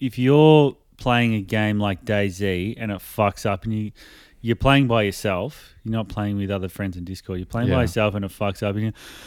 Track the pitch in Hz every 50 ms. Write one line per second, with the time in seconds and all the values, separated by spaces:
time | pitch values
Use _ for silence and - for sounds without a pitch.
0 | 135 123 - 123 127 131 143 151 156 156 156 151 143 135 - _ _ _ _ -
1 | - 127 120 120 117 117 110 107 95 - 110 107 107 104 107 104 104 101 92 -
2 | - - 104 101 101 98 87 92 101 95 92 90 92 110 113 - 113 107 101 90
3 | - - - - 107 101 - - - 107 98 95 - 113 110 107 107 101 - -
4 | - - - - - _ _ - - 117 113 - - 135 139 139 139 117 117 113
5 | 104 98 - - - 104 92 90 104 147 - - - - - - - 110 110 113
6 | 107 - - 107 104 101 101 101 98 95 101 95 92 90 - - 101 95 87 90
7 | 87 90 95 - - - 92 90 92 - - 117 123 127 120 123 117 82 - 113
8 | 107 104 98 104 98 92 - - 107 101 98 - 107 101 98 107 107 107 - -
9 | - - - - -